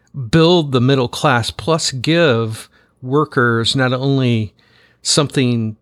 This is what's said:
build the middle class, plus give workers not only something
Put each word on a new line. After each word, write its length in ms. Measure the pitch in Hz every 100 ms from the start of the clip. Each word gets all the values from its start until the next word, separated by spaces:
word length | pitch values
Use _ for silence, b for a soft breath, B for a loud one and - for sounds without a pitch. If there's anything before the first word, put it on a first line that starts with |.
| b 143 117
build 440 | 160 160 175 147
the 80 | 127
middle 280 | 127 135 123
class, 420 | - 151 123 107
plus 420 | - - 160 -
give 760 | 131 127 165 165 113 113 110 - b b b
workers 760 | 127 143 147 139 120 113 113 139
not 160 | 127
only 600 | 127 139 135 127 113 104 _ b b b b
something 720 | - - 143 147 127 117 110 110